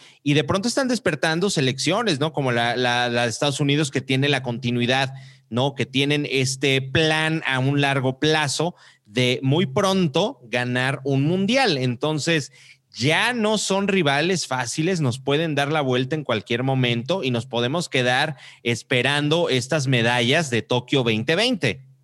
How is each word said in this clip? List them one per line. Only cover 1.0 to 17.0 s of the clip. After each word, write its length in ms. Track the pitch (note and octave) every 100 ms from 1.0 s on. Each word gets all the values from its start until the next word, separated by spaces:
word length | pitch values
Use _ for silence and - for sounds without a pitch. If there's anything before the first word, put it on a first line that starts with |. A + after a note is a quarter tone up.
| - F3+ E3 E3 G3+
selecciones, 720 | F3 C3 C3 C3 G3 A3+ C#3
¿no? 100 | D#3
Como 220 | D3 C3
la, 240 | A#2 A#2 A#2+
la, 320 | B2 A#2+ B2
la 140 | A#2+
de 60 | A#2+
Estados 300 | A2 D3 C#3
Unidos, 320 | C#3+ C#3+ D3
que 80 | C3+
tiene 300 | C3 C3 C#3+
la 120 | C3+
continuidad, 680 | C3 A#2 B2 A#2+ A#2+ C3 C3+ - - - -
¿no? 260 | A#2 C#3 C3+
Que 100 | A2+
tienen 400 | C3 C#3 D3 D3
este 520 | C3 C3 C3 C#3 C3+
plan 600 | C3+ D#3+ D#3 D#3 D#3 D#3+ -
a 140 | C3
un 220 | C3+ C#3+
largo 380 | C#3 C3+ C3 B2+
plazo 540 | D3+ D#3 D3 - D#3+ - - _ _
de 340 | G#2 B2 B2+
muy 240 | C3+ D#3 D#3+
pronto 720 | C3+ F#3+ F#3+ E3+ D#3+ G#3 C#4+
ganar 580 | A#2 B2 B2 B2 C3 C#3+
un 200 | C3+ C3+
mundial. 540 | C#3+ F#3 G3 C4 B3 C#3
Entonces, 760 | B2+ A#2+ D3 D#3 E3 E3 C3 - - - _
ya 420 | - B2+ E3+ A3
no 260 | B3 G#3+ G#3+
son 280 | - G3 G3+
rivales 600 | G3 D3 C#3 E3+ F#3 -
fáciles, 520 | B2+ A#2 - D#3+ F#3
nos 200 | C3+ B2+
pueden 340 | C3 C#3+ E3
dar 180 | C#3+ C#3+
la 100 | D#3
vuelta 340 | C3+ B2 C3 D#3
en 80 |
cualquier 400 | C3 A2 - A#2+
momento 600 | C3 C3 B2 A#2